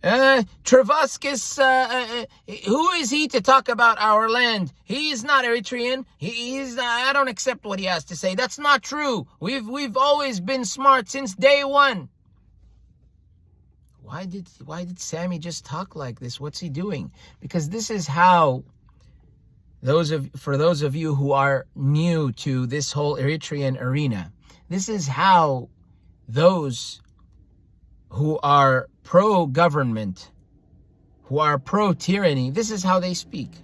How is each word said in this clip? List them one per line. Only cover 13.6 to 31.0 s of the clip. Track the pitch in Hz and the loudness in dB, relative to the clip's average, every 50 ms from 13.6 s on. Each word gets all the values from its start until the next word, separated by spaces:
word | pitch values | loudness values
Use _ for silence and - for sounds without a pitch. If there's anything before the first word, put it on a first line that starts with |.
| _ _ _ _ _ _ _ _ - | _ _ _ _ _ _ _ _ -20
Why | - 139 160 190 | -16 -14 -12 -12
did, | 190 175 202 180 - _ _ 135 | -10 -12 -12 -14 -16 _ _ -18
why | 139 156 170 180 | -14 -12 -12 -10
did | 175 180 180 | -12 -12 -12
Sammy | - - - 160 170 180 180 165 | -10 -10 -8 -6 -6 -6 -6 -6
just | 151 170 165 - - | -8 -10 -12 -12 -12
talk | - 139 160 196 190 - | -10 -10 -10 -10 -10 -10
like | 160 139 127 117 117 | -12 -10 -10 -12 -12
this? | 131 123 127 - | -12 -12 -12 -10
What's | 135 151 - - | -12 -12 -10 -10
he | 180 170 | -10 -8
doing? | 135 147 185 208 185 139 87 - - _ - - - _ | -8 -6 -6 -6 -6 -8 -8 -12 -16 _ -20 -20 -20 _
Because | - 135 - 175 151 143 | -18 -6 -4 -4 -4 -4
this | 180 226 214 - | -6 -6 -6 -6
is | 226 202 165 | -6 -6 -4
how | 147 139 170 175 180 180 175 160 143 127 131 131 _ _ _ _ _ _ _ _ _ _ _ _ _ _ _ _ _ _ _ _ _ _ _ | -4 2 4 6 6 6 6 4 4 2 -2 -8 _ _ _ _ _ _ _ _ _ _ _ _ _ _ _ _ _ _ _ _ _ _ _
those | - 127 143 165 170 147 | -2 0 0 2 2 0
of, | 160 156 135 127 _ | -2 -4 -6 -8 _
for | 135 - 151 139 | -12 -6 -4 -2
those | 135 151 170 175 143 147 | 2 2 2 2 2 -2
of | 143 131 | -4 -4
you | 160 160 156 147 | -4 -2 -2 -2
who | 135 139 139 | 0 0 2
are | 139 139 139 139 139 131 - _ _ | 2 2 2 2 0 -2 -4 _ _
new | - 139 135 147 151 165 175 170 160 151 135 110 | -4 -2 0 0 2 2 2 0 0 0 -2 -4
to | - - 147 131 127 127 | -6 -6 -4 -2 -2 -2
this | 120 131 147 143 - | -2 -4 -4 -4 -4
whole | - 147 147 147 147 | -4 -4 -2 -2 -2
Eritrean | - 131 139 156 160 - - 156 143 139 131 131 123 | -2 -2 -2 -2 -4 -6 -8 -6 -4 -2 -2 -4 -4
arena, | 120 127 127 147 151 139 113 98 85 80 - _ _ _ - _ _ _ | -4 -2 -2 0 0 -2 -2 -4 -8 -12 -16 _ _ _ -20 _ _ _
this | 170 196 190 - | -6 -6 -4 -4
is | 220 208 160 | -4 -4 -4
how | 135 131 131 170 196 190 175 165 151 135 127 117 - _ _ _ _ _ _ _ _ _ _ _ - | -4 -2 2 4 6 6 6 6 4 0 -2 -6 -10 _ _ _ _ _ _ _ _ _ _ _ -6
those | 113 135 160 180 190 175 151 139 123 - - - - - _ _ _ _ _ _ _ _ _ _ _ _ _ _ _ _ _ _ _ _ _ _ | -2 6 6 6 6 4 -2 -4 -6 -6 -10 -14 -16 -18 _ _ _ _ _ _ _ _ _ _ _ _ _ _ _ _ _ _ _ _ _ _
who | - - 147 151 156 151 - | -6 -2 -2 0 0 0 2
are | 143 143 143 139 135 131 127 123 - _ _ _ | 4 6 6 6 6 4 2 -2 -6 _ _ _
pro-government, | - - 175 202 220 208 185 170 147 127 156 170 175 143 151 135 123 113 110 107 98 92 - - - _ _ _ _ _ _ _ _ _ _ _ _ _ _ | 4 4 4 6 6 2 2 0 0 2 2 2 4 4 0 -2 -2 -2 -4 -6 -8 -8 -10 -16 -20 _ _ _ _ _ _ _ _ _ _ _ _ _ _